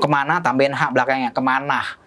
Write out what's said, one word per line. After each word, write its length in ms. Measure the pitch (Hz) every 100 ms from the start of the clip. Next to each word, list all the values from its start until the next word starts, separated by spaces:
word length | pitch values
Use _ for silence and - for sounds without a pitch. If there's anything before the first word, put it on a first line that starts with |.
kemana, 400 | 151 147 139 175
tambahin 320 | 165 127 139
H 160 | 131 151
belakangnya, 400 | 131 127 135 127
kemana 720 | 131 131 131 143 127 - -